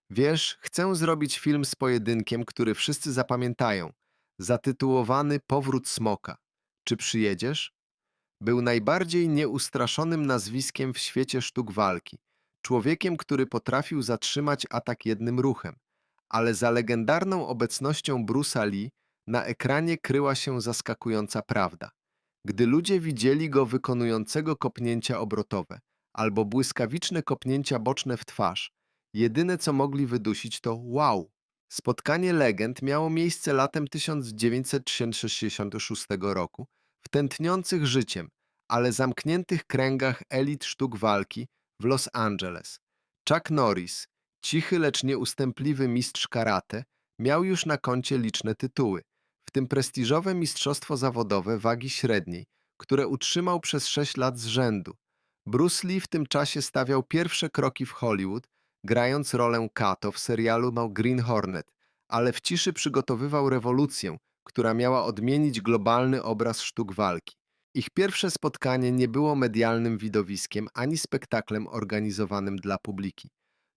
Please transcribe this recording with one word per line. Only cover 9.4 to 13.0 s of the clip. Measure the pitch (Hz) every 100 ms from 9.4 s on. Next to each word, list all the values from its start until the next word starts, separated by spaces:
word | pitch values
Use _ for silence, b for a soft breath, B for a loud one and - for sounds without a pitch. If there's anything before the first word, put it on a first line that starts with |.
| 147 135 - 139 120 - 165 165 147
nazwiskiem | 127 98 123 135 - 131
w | 123
świecie | - - 135 131
sztuk | 120 - 110
walki. | 98 101 90 - - _ _ _ _
Człowiekiem, | - 127 113 165